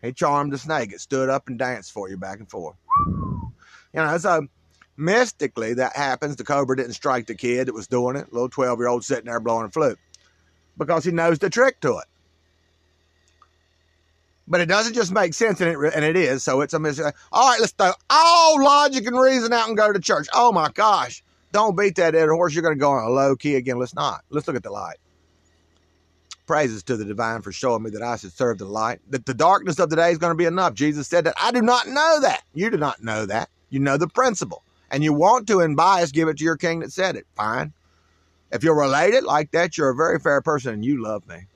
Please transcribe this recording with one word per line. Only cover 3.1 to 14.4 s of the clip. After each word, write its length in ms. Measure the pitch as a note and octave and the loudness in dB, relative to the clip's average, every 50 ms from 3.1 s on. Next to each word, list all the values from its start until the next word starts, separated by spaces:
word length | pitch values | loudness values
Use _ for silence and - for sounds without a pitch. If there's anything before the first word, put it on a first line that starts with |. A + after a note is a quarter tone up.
| C6+ C6+ C6+ C6+ C6 B5+ - - - _ _ - - - _ _ _ | -4 -6 -6 -8 -8 -10 -10 -12 -16 _ _ -20 -20 -20 _ _ _
know, 240 | D3+ D#3+ D3+ D#3 F3 | -4 -2 -2 -2 -2
so 300 | D#3+ G3+ F3 D#3+ D3+ C#3 _ _ _ _ _ _ _ _ _ | 0 0 0 0 0 -4 _ _ _ _ _ _ _ _ _
mystically 800 | - D3 E3 G3 A#3 B3+ A3+ - _ D#3 C3 _ - A2+ A2 A#2+ | -6 -2 0 2 2 2 0 -2 _ -6 -6 _ -4 -4 -4 -2
that 200 | A#2+ B2+ B2+ - | -2 -2 -4 -2
happens. 400 | C3+ C#3+ C#3 B2+ B2+ - D3 C#3+ | -4 -4 -2 -2 -4 -4 -8 -8
The 80 | B2+ B2+ | -8 -6
cobra 340 | - D3 C#3+ C#3+ B2 C3 | -4 -2 -2 0 0 -2
didn't 180 | C3 C3 A#2+ A#2 | -2 -2 -6 -8
strike 320 | - - D3 C3 B2 A2 | -6 -2 -2 -2 -2 -2
the 100 | - A2+ | -6 -12
kid 320 | F#2+ - B2 A#2+ B2 C3 B2+ | -6 -2 -2 0 0 -2 -4
that 60 | A2+ | -6
was 120 | A2+ G2+ | -8 -8
doing 300 | - - B2 B2 B2 B2+ | -4 -2 -2 0 0 -4
it, 160 | C#3+ D3 - - | -6 -10 -8 -6
little 160 | A#2 B2 B2+ | -4 -4 -4
twelve-year-old 560 | - - C3+ B2+ B2 A#2 A#2+ A#2+ B2 A#2+ A2 | -2 -2 -2 -2 0 -2 0 0 -2 -2 -2
sitting 220 | - C3+ B2 A2 | -4 -6 -6 -4
there 120 | A#2 A#2 A#2 | -6 -8 -6
blowing 280 | A2 A#2+ A2+ A2+ A2+ | -2 -2 -2 -2 -4
a 40 | G#2 | -6
flute, 280 | - D#3+ D#3 C3+ G#2 - _ _ _ - _ _ _ _ _ _ _ _ _ _ _ | -4 0 0 0 0 -4 _ _ _ -20 _ _ _ _ _ _ _ _ _ _ _
because 280 | - D#3+ C#3 F3 E3 D3+ | -10 -4 -2 -2 -2 0
he 80 | F3+ E3+ | -2 -2
knows 260 | E3+ E3 E3+ E3+ D3+ | 0 2 2 2 2
the 100 | - F#3+ | 0 -4
trick 320 | - A3+ B3 C4+ - _ - | 0 2 2 2 2 _ -2
to 160 | C#3+ A#2 E2+ | -2 -2 -2
it. 80 | C2+ _ _ _ _ _ _ _ _ _ _ _ _ _ _ _ _ _ _ _ _ _ _ _ _ _ _ _ _ _ _ _ _ _ _ _ _ _ _ _ _ _ _ _ _ _ _ _ | -6 _ _ _ _ _ _ _ _ _ _ _ _ _ _ _ _ _ _ _ _ _ _ _ _ _ _ _ _ _ _ _ _ _ _ _ _ _ _ _ _ _ _ _ _ _ _ _